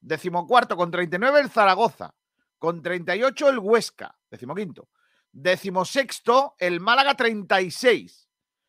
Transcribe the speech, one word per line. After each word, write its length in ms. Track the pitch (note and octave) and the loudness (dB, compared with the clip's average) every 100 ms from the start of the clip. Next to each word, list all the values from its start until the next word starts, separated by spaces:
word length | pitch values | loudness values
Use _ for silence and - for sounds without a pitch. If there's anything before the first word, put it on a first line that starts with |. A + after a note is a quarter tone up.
Decimocuarto 720 | - D#3 F3+ F3 F3 B3 A#3 F#3 | -8 -6 -4 -6 2 2 2 0
con 160 | F3 | -2
treinta 240 | F3 F3 F3 | -2 -4 0
y 40 | |
nueve 200 | A#3+ D4 | 2 4
el 100 | C4+ | 2
Zaragoza. 640 | - G3+ F#3 A3+ - E2+ _ _ _ _ _ | 2 4 4 0 -2 -16 _ _ _ _ _
Con 220 | D#3+ E3+ | -6 -4
treinta 340 | D#3+ F3+ E3+ F#3 | -6 -6 -4 -2
y 80 | |
ocho 240 | C4 C4 C#4+ | -2 2 2
el 120 | C4 | 2
Huesca, 540 | G3 A3+ - - - - _ | 2 2 2 -8 -18 -20 _
decimoquinto. 600 | G2+ - F3+ G3+ - - _ _ _ _ | -16 -12 -8 -10 -12 -20 _ _ _ _
Decimosexto, 1300 | - D#3+ F#3 G3 F#3 F3+ C4+ C4 - - B3 C4+ - | -6 -2 -2 -2 -4 -2 -2 -4 -4 2 2 2 -2
el 220 | F3+ F3 | -4 -2
Málaga, 340 | F#3+ B3 C#4 C#4 | 2 2 2 2
treinta 460 | A#3 A3 F#3 G3 | -2 -2 0 0
y 100 | F#3 | 0
seis. 580 | - B3+ F#3 F2+ _ _ _ _ _ | 0 2 2 -2 _ _ _ _ _